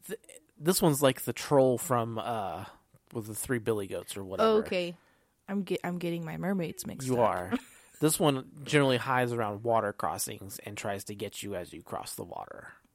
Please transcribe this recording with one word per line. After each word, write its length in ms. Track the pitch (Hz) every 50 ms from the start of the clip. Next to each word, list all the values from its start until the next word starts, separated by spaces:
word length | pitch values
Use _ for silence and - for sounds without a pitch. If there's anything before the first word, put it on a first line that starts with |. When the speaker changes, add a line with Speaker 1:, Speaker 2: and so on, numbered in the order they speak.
| -
Speaker 1:
Th-, 140 | - - - _ - - - _ _ _ -
this 200 | 147 175 185 -
one's 220 | 196 160 139 131
like 200 | 143 131 127 -
the 100 | - 127
troll 460 | - - - - 147 135 131 131 123 113
from, 400 | - - 123 120 113 117 110 110
uh, 460 | - 117 117 110 98 90 78 92 98 - - _ _ _ _ _ _ _
with 140 | - 117 104
the 80 | 110 107
three 240 | - - - 127 117
billy 280 | 107 117 110 104 98 92
goats 280 | 92 87 - - -
or 60 | 101
whatever. 260 | 98 92 98 - 220 226 214 214
Speaker 2:
Okay. 380 | 214 - 190 180 175 175 170 - _ _ _ _ _ _ _ _ _ -
I'm 160 | 196 202 180
ge-, 140 | 175 180 -
I'm 160 | - 175 180 175
getting 260 | 170 170 170 170 165
my 120 | 156 160
mermaids 500 | 165 165 185 202 185 165 - - - -
mixed 220 | - - - 131 127
Speaker 1:
You 60 | 127 120
Speaker 2:
up. 80 | 113 98
Speaker 1:
are. 220 | 90 90 90 98 247 -
<laughs> 100 | - - - - _ _ - -
This 220 | 147 156 156 -
one 240 | 175 147 135 131 135 - - 151
generally 360 | 135 - 151 143 139 135 127 113
hides 340 | - 135 127 127 123 120
around 300 | 120 117 110 104 101 98 117
water 260 | 117 113 110 101 104
crossings 680 | - - - 80 85 113 - 120 110 - 98 98 - - -
and 100 | 104 104
tries 280 | - - 104 101 98 -
to 100 | - 104
get 280 | 101 107 101 - -
you 120 | - 101 98
as 180 | 90 170 -
you 80 | - 160
cross 320 | - - 170 - - - -
the 100 | - 90
water. 500 | - - - - - - - - - - _ _ _